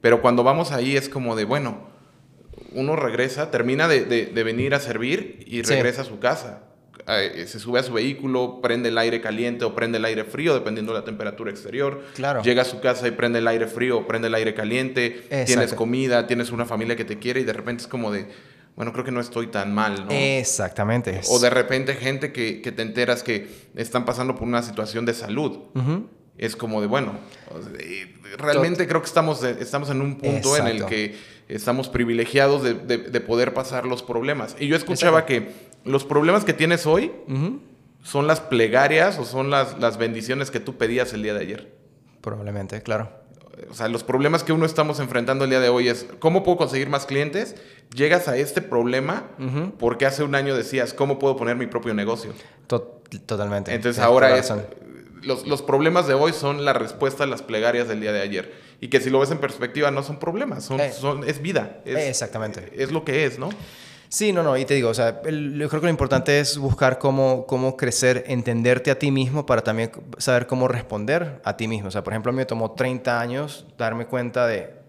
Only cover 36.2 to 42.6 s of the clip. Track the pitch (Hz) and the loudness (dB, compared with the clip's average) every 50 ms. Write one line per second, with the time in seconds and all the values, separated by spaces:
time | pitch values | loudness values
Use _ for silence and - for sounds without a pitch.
36.2 | 151 165 185 214 208 170 160 - 160 165 170 160 - 151 160 185 254 349 - - | 6 6 4 4 4 2 0 2 2 2 2 2 4 4 4 4 2 0 -6 -10
37.2 | - - 135 135 147 185 262 285 - - - _ _ _ _ _ - - - 143 | -8 -4 -2 -2 -2 -2 -4 -6 -12 -18 -20 _ _ _ _ _ -18 -4 0 0
38.2 | 143 151 160 156 - - 131 117 113 110 113 127 139 143 156 156 170 196 202 156 | 4 4 4 2 2 0 4 4 4 6 6 4 6 6 6 6 4 4 2 -2
39.2 | 127 113 120 131 135 139 143 139 135 120 - - 120 117 107 107 113 110 110 113 | -6 -4 -2 -2 0 2 2 2 2 0 -2 0 0 0 2 2 -2 -2 -2 -4
40.2 | 107 117 131 139 139 135 - - - 139 127 - 120 113 117 127 123 120 113 107 | -4 -4 -2 -2 -2 -4 -4 -6 -6 -6 -4 -2 0 0 2 0 0 -2 -2 -6
41.2 | 107 107 104 101 80 90 104 - - - - _ _ _ _ _ _ _ _ _ | -4 -4 -4 -4 -4 -6 -8 -10 -12 -18 -20 _ _ _ _ _ _ _ _ _
42.2 | - 110 107 107 104 104 101 101 | -10 -10 -8 -8 -8 -6 -6 -6